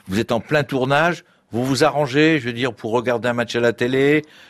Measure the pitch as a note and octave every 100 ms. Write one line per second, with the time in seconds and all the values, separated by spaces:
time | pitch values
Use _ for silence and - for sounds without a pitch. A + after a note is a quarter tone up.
0 | - G2 A2+ A#2 - D3+ - C3+ B2+ C#3+
1 | E3+ E3+ - _ _ A2 C3 B2+ D3+ C3+
2 | C#3+ C#3 D#3+ D#3 A#2+ A#2 B2+ A2 A2+ A#2+
3 | A#2+ A#2+ A#2+ A#2+ A#2 A#2+ A#2 G#2+ B2 C3
4 | C#3 D3+ D3+ -